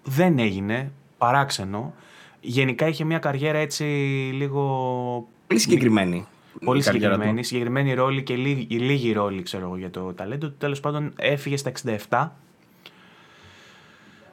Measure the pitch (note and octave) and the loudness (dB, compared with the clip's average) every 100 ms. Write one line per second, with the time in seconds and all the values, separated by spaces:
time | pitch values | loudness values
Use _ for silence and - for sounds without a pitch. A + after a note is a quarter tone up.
0 | - C3+ F3+ C#3+ A2 G2 G2+ A#2+ C#3 - | -4 2 4 6 2 0 -2 -2 -4 -10
1 | _ _ A#2+ C3+ C#3 - F#2+ G#2 C#3 - | _ _ 2 4 2 -2 -6 -6 -8 -12
2 | - - - - - B2 C3 A#2 D#3+ D3+ | -20 -20 -20 -14 -4 2 2 2 0 0
3 | D#3 E3 D#3 C3+ D3+ D3+ D3+ - D3+ C#3+ | -2 -2 -2 -2 0 0 -2 -2 -2 0
4 | C#3 C3+ C3 C3+ C#3+ C#3 C#3 C3+ B2+ B2+ | 0 -2 -2 -4 -2 -2 0 -2 -2 -2
5 | B2 B2 A#2 _ - A2+ - D3+ B2 G#2+ | -4 -6 -8 _ 0 2 4 4 6 4
6 | F#2 F2 F#2 - _ - - C3+ C#3 G2 | 2 -2 -6 -16 _ -6 0 2 4 4
7 | G#2 G2 G#2+ A2 A#2+ B2 A#2+ C3 C#3 B2+ | 4 2 2 0 -2 -2 0 0 2 2
8 | C3 C3+ C3 B2 C3+ C#3 A2 A#2 B2+ C#3 | 2 0 -2 -2 0 -2 -2 0 2 2
9 | A#2+ G#2 G2+ F#2+ F2 G2 F#2 F#2 F#2 F#2 | 2 2 0 -2 -6 -6 -6 -6 -8 -8
10 | F#2 F2+ G2 C#3 D#3 C#3 D3 C#3 D3 D3 | -8 -8 -8 -6 -8 -4 -4 -2 -4 -4
11 | D3 - B2+ C#3+ C#3 C#3 C3+ B2+ B2 G#2 | -4 -2 0 0 -2 -4 -4 -6 -4 -6
12 | - A#2+ D#3 - - _ _ _ - - | 0 0 0 -6 -20 _ _ _ -20 -20
13 | - - - - - - - - - - | -20 -20 -20 -20 -20 -20 -20 -20 -20 -20
14 | - - - | -20 -20 -20